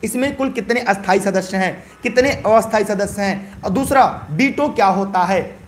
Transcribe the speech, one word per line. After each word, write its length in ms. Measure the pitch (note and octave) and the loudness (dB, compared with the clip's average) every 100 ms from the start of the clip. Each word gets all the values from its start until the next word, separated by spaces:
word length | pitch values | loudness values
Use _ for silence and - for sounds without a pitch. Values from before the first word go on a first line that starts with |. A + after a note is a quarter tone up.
इसमें 300 | A3 B3 C4+ C#4 | -4 -2 -2 -2
कुल 140 | C4+ | -4
कितने 300 | G#3+ G#3 A#3+ | -4 -2 -2
अस्थायी 380 | A#3+ G3 - G3 | 0 -2 2 0
सदस्य 360 | G3 F#3 F3+ F#3+ | 2 -2 -2 -2
हैं, 280 | F#3 - - - | -2 -4 -16 -8
कितने 280 | A#3+ A#3 C4+ - G3+ | -2 2 2 0 4
अस्थायी 380 | A3 A3 A3 | 4 4 0
सदस्य 380 | G#3 G3+ G3+ - | 0 -2 -2 -2
हैं? 400 | G3 G3 - - | -2 -2 -8 -10
और 80 | A3 | -4
दूसरा, 340 | F#3+ C#4 C4+ G3+ - - | -2 2 4 4 2 -8
Bito 380 | D3+ C4+ - C#4+ | 0 0 2 -2
क्या 160 | G#3+ G3 | 2 2
होता 320 | F#3 G3 F#3+ | 2 0 0
है? 180 | F3+ F#3+ - - | 0 0 -2 -12